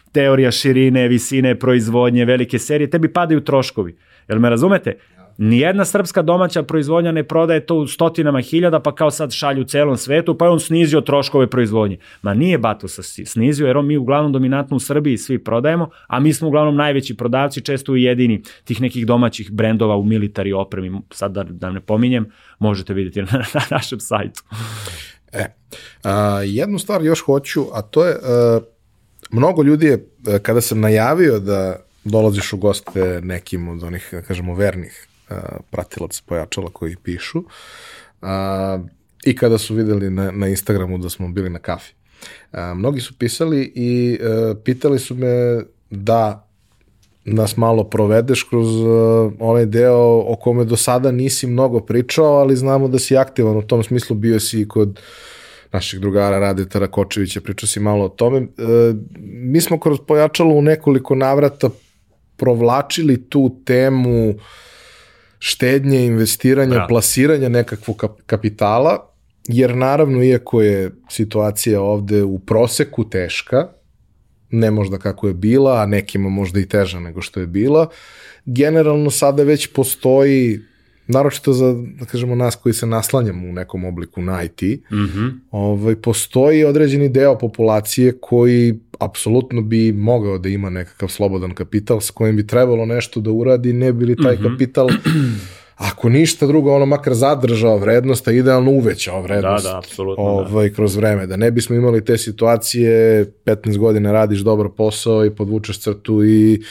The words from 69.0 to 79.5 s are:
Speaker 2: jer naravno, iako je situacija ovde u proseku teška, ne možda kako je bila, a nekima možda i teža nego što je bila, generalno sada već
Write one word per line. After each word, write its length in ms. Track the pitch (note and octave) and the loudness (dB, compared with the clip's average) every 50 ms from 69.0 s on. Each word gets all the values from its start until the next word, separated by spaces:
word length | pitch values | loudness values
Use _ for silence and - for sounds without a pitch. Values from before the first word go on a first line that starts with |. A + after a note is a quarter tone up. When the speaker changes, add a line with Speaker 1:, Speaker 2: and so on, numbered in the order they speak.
| - _ _ _ _ _ _ _ - - | -4 _ _ _ _ _ _ _ -8 -2
Speaker 2:
jer 280 | A#2 A#2+ C3 A#2+ A#2+ | 2 2 2 2 2
naravno, 460 | B2 B2+ C3 C#3 D3 D#3 C#3+ C3 B2 B2+ | 0 0 2 2 2 2 2 2 2 4
iako 400 | C3 B2+ A#2+ B2 - - A#2 G#2+ | 4 4 2 0 0 2 2 4
je 280 | G#2 G2+ G2 F#2+ F2+ - - _ - | 4 2 0 -2 -4 -8 -12 _ -10
situacija 720 | - - A2 G#2+ - G#2+ G#2+ G#2+ G#2 - - A#2 G#2+ G2+ | -6 -6 -4 -2 -2 -2 -2 -2 -2 -2 -2 0 0 0
ovde 420 | G2 G2+ G#2 G#2 G2+ G2+ G#2 G#2 G2+ | 0 0 -2 -2 -2 0 0 0 0
u 160 | G2 G2 F#2+ | 0 -2 -4
proseku 720 | - - A2+ A2 A#2+ A#2+ - - D3 - - - A2 A2 | -4 0 2 2 2 2 0 -2 -4 -4 -4 -6 -6 -4
teška, 580 | - F#2+ F2+ E2+ - - - - - C3 E3 F3+ - _ _ _ _ _ _ _ _ _ _ _ _ _ _ _ | -4 -6 -6 -6 -8 -10 -6 -2 -2 -2 -2 -2 -6 _ _ _ _ _ _ _ _ _ _ _ _ _ _ _
ne 200 | - A2+ A2+ A2 | -2 0 2 2
možda 280 | G#2+ G#2+ G2+ F#2+ G2 F#2+ | 2 0 -2 -4 -4 -6
kako 300 | - G#2 F#2+ - - G2+ | -6 -8 -6 -4 -4 -4
je 60 | F#2+ | -4
bila, 460 | F2+ F#2+ G#2+ A#2+ C3+ C#3 C3+ C3 A#2 G#2+ | -2 0 2 4 4 4 4 2 2 0
a 40 | |
nekima 420 | G2+ G#2 G2+ F#2+ - - G2+ G2 F#2+ | 0 0 -2 -2 -2 -4 -4 -2 -2
možda 320 | G2 G2+ G2+ F#2 F2+ G2+ | -2 -4 -4 -2 -2 -2
i 60 | F#2 | -2
teža 340 | F2+ - G#2 G2 F2+ F2+ F2 | 0 0 0 0 -2 -4 -8
nego 200 | F2 E2+ E2 F#2 - | -12 -12 -12 -12 -12
što 180 | - - G2+ | -10 -8 -8
je 60 | F2+ | -8
bila, 400 | E2+ E2+ G2 A2 C3+ D3 D#3 E3 D#3+ - - - - - - - - - _ - | -6 -2 -2 0 2 4 2 2 0 -2 -12 -20 -20 -20 -20 -20 -20 -20 _ -10
generalno 640 | - B2 A#2+ C#3+ D3+ D#3+ D#3+ D#3 D3+ D3 D3 D3 D3 | -4 0 0 2 2 4 4 4 4 2 2 0 0
sada 320 | - - C#3+ C#3+ C#3 C#3+ C#3+ | 0 2 2 2 4 4 4
već 240 | C#3+ | 4